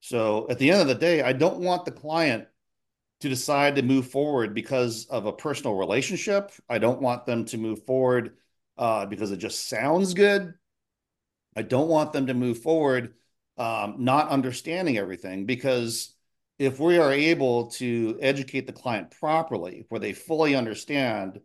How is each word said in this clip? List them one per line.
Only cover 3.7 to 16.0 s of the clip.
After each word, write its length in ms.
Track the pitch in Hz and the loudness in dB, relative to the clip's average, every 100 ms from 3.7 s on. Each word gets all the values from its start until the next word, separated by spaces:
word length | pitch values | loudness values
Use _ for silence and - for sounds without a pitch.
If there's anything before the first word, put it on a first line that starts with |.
| 139 | 2
to 60 | |
move 280 | 123 135 127 | 2 2 0
forward 420 | 139 147 143 110 | -2 0 0 0
because 540 | 104 - 135 123 110 - | -4 -4 -2 -2 -4 -6
of 200 | 127 104 | -6 -4
a 60 | |
personal 440 | - 156 135 127 101 | -6 -6 -6 -4 -2
relationship. 760 | 90 107 135 190 - 202 294 - _ | 0 0 -2 -6 -2 -2 -2 -16 _
I 100 | 117 | 0
don't 220 | 107 127 | 0 2
want 240 | 131 120 | -2 -2
them 200 | - 117 | -2 -4
to 120 | 113 117 | -4 -6
move 280 | 110 107 | -6 -6
forward, 520 | - 131 127 127 110 - _ _ _ - | -2 0 2 2 -2 -12 _ _ _ -4
uh, 300 | 120 110 101 | -2 -2 -2
because 240 | 101 104 | -6 -6
it 60 | 95 | -4
just 320 | 104 - - | -6 -8 -6
sounds 440 | 110 127 165 196 | -4 0 0 0
good. 420 | 180 202 202 185 - _ _ _ _ _ _ _ _ _ | 4 4 4 -2 -14 _ _ _ _ _ _ _ _ _
I 80 | - | -10
don't 240 | 107 127 156 | -2 0 4
want 260 | 160 151 | 2 2
them 140 | 143 131 | -2 -2
to 80 | |
move 240 | 127 123 117 | 0 0 -2
forward, 520 | 160 160 147 127 120 _ _ _ _ - | 0 2 4 2 -2 _ _ _ _ -6
um, 360 | 117 110 104 104 | -4 -2 -4 -2
not 320 | 123 135 151 | 2 4 4
understanding 680 | 139 131 123 - 170 180 113 | 0 0 -4 -6 -4 0 0
everything, 480 | 95 92 95 95 98 | -2 -6 -8 -8 -4
because 680 | 127 135 123 117 113 | -4 0 0 0 -6